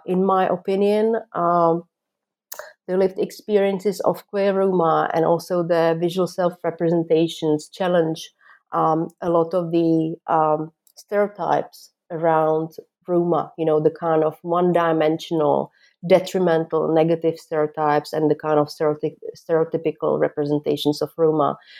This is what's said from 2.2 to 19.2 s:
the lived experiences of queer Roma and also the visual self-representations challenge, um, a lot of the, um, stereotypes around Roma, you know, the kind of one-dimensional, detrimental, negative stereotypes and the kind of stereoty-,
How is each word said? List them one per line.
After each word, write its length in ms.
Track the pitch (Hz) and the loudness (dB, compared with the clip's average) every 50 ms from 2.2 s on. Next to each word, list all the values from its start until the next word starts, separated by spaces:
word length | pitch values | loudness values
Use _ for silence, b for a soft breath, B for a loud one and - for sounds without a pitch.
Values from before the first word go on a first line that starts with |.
| _ _ _ _ _ - - B B B B B - | _ _ _ _ _ -20 -18 B B B B B -8
the 100 | - 180 | -4 0
lived 220 | 190 190 190 190 - | 0 0 2 2 0
experiences 800 | 196 175 - - - - 208 202 196 196 196 180 190 208 190 - | -2 -2 -4 -14 -6 0 0 2 2 2 -2 -2 -2 -4 -2 0
of 260 | - - 170 - - - | -2 -2 -2 -2 -8 -8
queer 260 | - 202 196 202 190 | -4 0 0 0 2
Roma 560 | 190 196 196 185 175 165 160 156 156 156 - | 2 0 2 2 2 2 2 2 2 0 0
and 120 | - 165 160 | 0 0 2
also 400 | 165 170 165 - - 185 175 170 | 2 0 0 -2 -4 -4 -4 0
the 320 | 170 170 165 165 165 165 165 | 0 0 2 2 2 0 0
visual 280 | 175 170 170 185 180 170 | -2 -2 -2 -2 -4 -2
self-representations 1400 | - 190 180 175 175 _ - 170 165 - 170 165 175 170 165 165 160 160 170 160 - - 160 156 151 151 - - | -2 -2 -2 -2 -2 _ -8 -8 -4 -2 -2 0 0 0 2 2 2 2 2 0 -2 -4 -2 -2 -2 -2 -4 -10
challenge, 600 | - - 190 175 180 175 160 160 160 165 - - b b b b b b b - | -8 -4 -2 0 2 2 0 0 -4 -8 -10 -20 b b b b b b b -6
um, 360 | - 165 160 160 156 160 165 - - - | -2 0 0 0 0 0 -2 -6 -8 -8
a 80 | - 175 | -4 0
lot 260 | 170 170 165 165 185 | 0 0 0 0 -2
of 180 | 180 175 165 | -4 -2 0
the, 420 | 170 170 165 165 165 160 160 160 165 - - - | 0 0 2 2 2 2 0 -2 -6 -8 -4 -2
um, 440 | 160 160 156 156 151 156 156 160 _ _ _ _ _ | 0 2 2 2 0 -2 -4 -8 _ _ _ _ _
stereotypes 960 | - - - 208 202 208 202 202 190 165 151 147 - - - - - - - _ _ _ - | -20 -12 -4 -2 -2 -2 -2 -4 -6 -2 0 0 -2 -2 -6 -16 -20 -20 -20 _ _ _ -12
around 640 | 175 156 165 165 160 160 156 156 156 160 160 160 - - - _ _ _ - - | -8 -2 0 2 2 2 2 2 0 0 -2 -6 -10 -18 -20 _ _ _ -6 -2
Roma, 440 | 180 175 175 175 165 143 143 - - | 0 0 2 2 0 0 -2 -6 -6
you 80 | - 160 | -4 0
know, 140 | 160 156 156 | 2 2 2
the 100 | 151 156 | 2 0
kind 340 | 160 - 175 165 160 160 156 | 0 0 -2 0 2 2 2
of 120 | 156 156 - | 0 -2 -6
one-dimensional, 1300 | - 170 170 180 180 180 170 175 170 165 160 160 156 156 160 160 - - 170 160 151 143 139 139 139 - b b b b b b 180 | -4 -2 0 2 2 2 2 2 2 2 2 2 2 0 0 -2 -4 -4 -2 0 2 2 2 0 0 -4 b b b b b b 0
detrimental, 880 | 170 190 175 185 - - 190 185 170 165 160 165 165 165 156 156 156 | 2 2 2 2 0 -2 0 0 2 2 0 -2 -2 -2 -2 0 2
negative 460 | 160 160 160 165 170 165 165 165 165 - | 2 2 4 2 0 0 0 -2 -4 -4
stereotypes 720 | - - 165 151 151 151 - 156 151 147 147 147 147 - | -10 -6 -2 -2 -2 -2 -2 -2 0 0 0 0 -2 -4
and 160 | 151 156 156 151 | -4 0 0 0
the 60 | 147 | 0
kind 240 | 151 - 151 156 147 | 0 0 0 2 2
of 100 | 147 147 | 0 0
stereoty-, 480 | - - 165 151 147 147 - 151 151 _ | -4 -4 -2 -2 -2 -2 -6 -8 -8 _